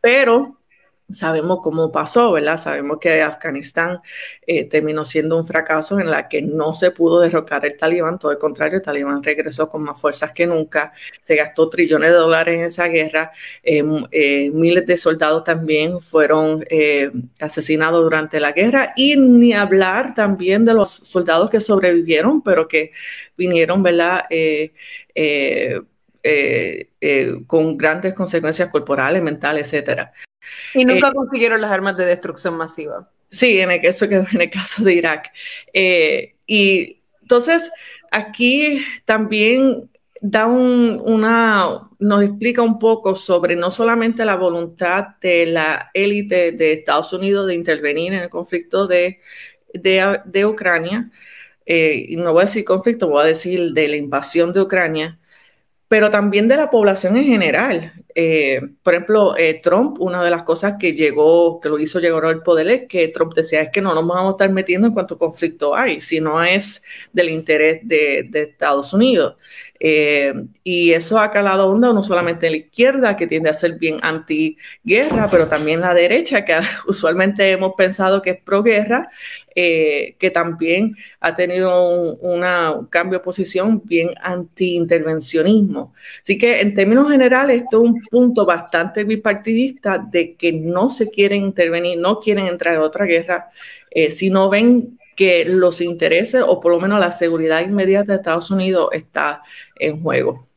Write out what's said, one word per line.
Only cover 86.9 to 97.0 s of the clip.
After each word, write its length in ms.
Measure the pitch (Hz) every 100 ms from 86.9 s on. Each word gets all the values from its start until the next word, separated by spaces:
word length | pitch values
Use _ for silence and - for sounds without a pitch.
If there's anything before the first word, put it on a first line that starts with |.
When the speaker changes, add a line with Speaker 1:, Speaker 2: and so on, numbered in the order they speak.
| 240 294
Speaker 1:
generales, 520 | 285 254 254 277 240
esto 160 | 240 220
es 120 | 240
un 100 | 233
punto 440 | - 240 247 240 185
bastante 580 | 170 - 170 180 214
bipartidista 920 | 208 220 214 202 220 226 262 262 202 185
de 380 | - 175 165 -
que 160 | 175
no 380 | 160 160 180 240
se 200 | 262 214
quieren 320 | - 196 202
intervenir, 560 | 196 190 170 170 175 175
no 200 | 175 214
quieren 260 | 220 202 190
entrar 280 | 175 170
en 60 | 165
otra 240 | 156 156 202
guerra, 440 | 170 170 175 - - - - _
eh, 200 | - 160
si 200 | 165 190
no 180 | 190 190
ven 500 | 202 233 247 240 - _ -
que 300 | 190 175 170
los 340 | 185 180 175
intereses, 640 | 175 170 165 165 226 254 -
o 140 | 180
por 120 | 170
lo 80 | 175
menos 200 | 190 208